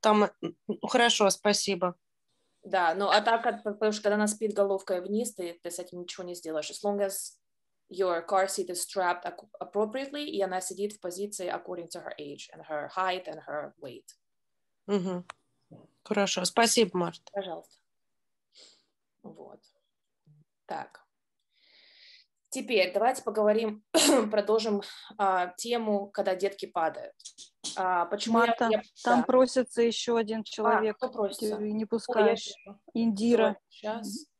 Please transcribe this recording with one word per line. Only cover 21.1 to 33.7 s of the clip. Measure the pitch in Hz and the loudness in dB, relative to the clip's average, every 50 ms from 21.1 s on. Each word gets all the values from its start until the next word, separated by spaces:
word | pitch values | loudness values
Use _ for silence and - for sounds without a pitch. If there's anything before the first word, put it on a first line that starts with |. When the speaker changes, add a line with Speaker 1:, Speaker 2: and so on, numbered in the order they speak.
| _ _ _ _ _ _ _ _ _ _ _ _ _ _ _ _ - - - - - - _ _ _ _ _ _ - | _ _ _ _ _ _ _ _ _ _ _ _ _ _ _ _ -20 -20 -20 -20 -20 -20 _ _ _ _ _ _ -8
Speaker 2:
Теперь | 269 226 208 254 202 185 180 180 | -8 -6 0 2 2 2 2 2
давайте | 202 214 247 269 269 - | 2 2 2 0 0 -4
поговорим, | - 208 214 214 214 214 220 226 214 208 214 _ _ _ | -4 -2 2 2 4 4 2 0 -2 -6 -8 _ _ _
<clears throat> | 339 - 285 320 262 220 208 | 4 6 6 6 6 4 2
продолжим, | 214 214 208 208 214 226 214 226 208 202 196 - - - - - 208 - | 0 0 2 4 2 2 2 0 -2 -2 -4 -6 -14 -18 -18 -20 -6 0
а, | 208 196 190 185 180 180 180 | 0 2 2 2 0 -2 -4
тему, | - - 233 240 240 226 214 208 202 202 202 | -10 -4 -2 -2 -2 0 0 0 0 0 -4
когда | _ - 196 196 185 | _ -2 0 0 0
детки | 185 190 196 196 - - | 0 0 -2 -2 -4 -12
падают. | - _ 175 165 160 - - 123 - - _ - - - - - - _ _ _ - - | -6 _ 0 0 0 -2 -4 -14 -14 -16 _ -20 -20 -20 -20 -20 -20 _ _ _ -10 -4
А, | - 190 185 185 175 175 | -2 0 0 2 2 0
почему | 175 - 208 - 226 226 226 | 0 -2 -4 0 2 4 6
я, | 233 233 233 | 6 6 4
Speaker 3:
Марта, | - 247 233 | 2 2 2
Speaker 2:
я, | 220 214 - - _ - - | 2 0 0 -4 _ -4 2
Speaker 3:
там | 247 240 247 240 | 4 4 4 4
Speaker 2:
да. | |
Speaker 3:
просится | - 254 254 262 254 - 262 247 - - - 233 | 6 6 6 6 6 4 0 0 0 2 2 2
ещё | 233 220 - - - 233 | 2 2 0 -2 0 0
один | 233 226 208 220 220 208 - - - 214 | 0 0 0 -4 -6 -6 -8 -6 -2 2
Speaker 2:
А, | 214 233 202 214 | 4 4 4 2
Speaker 3:
человек. | 220 208 | 0 -2
Speaker 2:
кто | - - 254 | -2 -6 -6
просится? | - 233 208 196 196 - 233 214 214 208 | -2 -2 -2 -2 -2 -2 -4 -4 -2 -2
Speaker 3:
Ты | 208 214 214 | -4 -4 -2
не | 214 220 208 - 226 - | -4 -4 -2 -4 -4 -2
Speaker 2:
Ой, | - 247 226 208 | -2 2 4 6
я | 220 226 | 6 4
Speaker 3:
пускаешь. | 214 - | 2 -2
Speaker 2:
вижу. | - - - _ 196 202 _ _ - _ | -10 -14 -16 _ -20 -20 _ _ -8 _
Speaker 3:
Индира. | 226 226 226 214 196 220 233 240 226 220 214 208 - _ | 0 0 2 2 2 4 4 6 6 6 4 2 -2 _
Speaker 2:
Всё, | |
щас. | _ | _